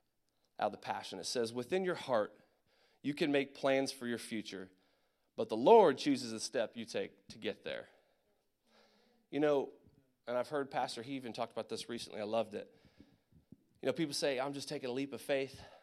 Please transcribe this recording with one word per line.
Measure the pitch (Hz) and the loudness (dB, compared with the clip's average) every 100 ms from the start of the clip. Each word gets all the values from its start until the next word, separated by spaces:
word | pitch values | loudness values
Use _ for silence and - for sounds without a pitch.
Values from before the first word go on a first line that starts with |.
| _ _ _ _ _ - | _ _ _ _ _ -2
out | 107 | -2
of | |
the | 101 | -2
Passion. | - 101 - 95 | -8 -8 -8 -8
It | 90 | -4
says, | 127 113 | -2 -2
"Within | 123 127 185 | -2 -2 0
your | 185 165 | 0 -2
heart, | - 117 101 - _ _ _ _ _ _ | 0 2 2 -4 _ _ _ _ _ _
you | 131 | -6
can | 143 156 | 0 2
make | 143 139 - | 2 0 0
plans | 139 135 135 | 2 4 2
for | - 120 | -2 -4
your | 113 | -4
future, | - 110 104 95 95 _ _ _ _ _ _ - | -4 -6 -6 -10 -12 _ _ _ _ _ _ -4
but | 110 | -2
the | 110 | 4
Lord | 147 226 180 135 | 10 10 10 6
chooses | 147 127 117 | 2 0 0
the | 110 | -8
step | - 127 107 117 | -4 -4 -4 -6
you | 110 | -6
take | 107 90 - - | -4 -6 -10 -20
to | 117 | -10
get | 107 - | -8 -6
there." | - 62 - - _ _ _ _ _ _ _ _ _ _ _ _ - | -8 -8 -10 -20 _ _ _ _ _ _ _ _ _ _ _ _ -6
You | - | 0
know, | 151 143 - - - _ _ _ - | 4 4 0 -8 -20 _ _ _ -4
and | 123 | -4
I've | 120 | -2
heard | 147 135 | -2 -2
Pastor, | 147 135 - | -2 -4 -6
he | 117 | -8
even | 135 123 | -8 -8
talked | 110 113 | -6 -6
about | - 107 | -6 -8
this | 110 - | -8 -8
recently. | 117 - 104 | -8 -8 -8
I | 104 | -2
loved | 113 104 101 | 0 -2 -6
it. | - - - - - _ _ - - - _ _ | -12 -20 -20 -20 -20 _ _ -20 -20 -20 _ _
You | 131 | -2
know, | |
people | 131 156 139 | 0 -2 0
say, | 147 127 | 0 0
"I'm | 139 | -2
just | 139 131 | -6 -8
taking | 147 127 | -6 -4
a | |
leap | 123 139 | -4 -4
of | 120 | -6
faith | - 139 131 - - - | -2 0 -2 -8 -20 -20